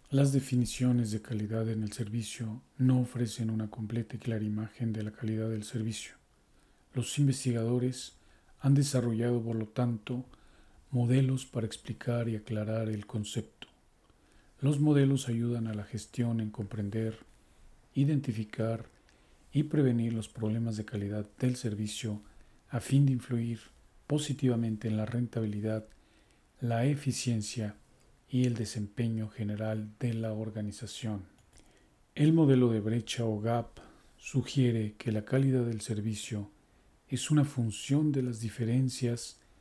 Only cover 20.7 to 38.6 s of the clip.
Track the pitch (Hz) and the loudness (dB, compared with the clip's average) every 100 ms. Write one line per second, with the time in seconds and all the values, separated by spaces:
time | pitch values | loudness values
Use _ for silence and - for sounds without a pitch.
20.7 | 107 104 107 101 107 104 - 127 123 117 | -4 -4 -4 -4 -4 -6 -2 -2 0 -4
21.7 | 104 107 - 117 104 - - - - _ | -4 -4 -4 -6 -6 -10 -20 -20 -20 _
22.7 | 123 - 135 143 127 - 120 117 113 - | -6 2 4 6 4 0 -2 -2 -6 -10
23.7 | - _ _ - 147 147 131 131 117 117 | -20 _ _ -4 -2 -2 0 2 2 0
24.7 | 107 113 107 107 120 120 - 110 104 110 | -2 -2 0 0 -2 -2 -2 -2 -2 -2
25.7 | 110 - - _ _ _ _ _ _ 120 | -2 -6 -16 _ _ _ _ _ _ 0
26.7 | 117 127 143 139 - - 117 104 - 107 | 2 2 2 0 -2 0 0 -2 -4 -6
27.7 | 104 - _ _ _ _ 127 123 117 110 | -6 -18 _ _ _ _ 0 2 0 -4
28.7 | 117 101 - 117 110 110 - 104 104 110 | -4 -6 -4 -2 -2 -4 -6 -6 -4 -4
29.7 | 110 107 107 123 113 113 107 110 107 104 | -4 -6 -6 -4 -2 -4 -4 -6 -6 -8
30.7 | 101 107 - 113 104 92 _ _ - - | -8 -12 -8 -4 -4 -6 _ _ -20 -20
31.7 | _ _ _ _ - 151 160 151 131 123 | _ _ _ _ 2 4 6 8 8 6
32.7 | 113 104 117 110 - 117 107 110 117 117 | 4 2 0 -2 -2 -2 0 0 0 -2
33.7 | - - - - _ - 139 123 - 123 | -10 -20 -20 -20 _ -4 -2 0 2 4
34.7 | 113 107 107 - 110 107 131 135 131 120 | 2 -2 -4 -2 -2 0 2 4 2 0
35.7 | 110 - 107 107 104 - 107 101 - _ | -2 -4 -2 -2 -4 -6 -6 -6 -12 _
36.7 | _ _ _ _ 123 - 151 143 - 117 | _ _ _ _ -6 2 2 2 0 -2
37.7 | 107 - 139 156 135 127 113 110 - | -4 0 2 2 2 -2 -4 -6 -2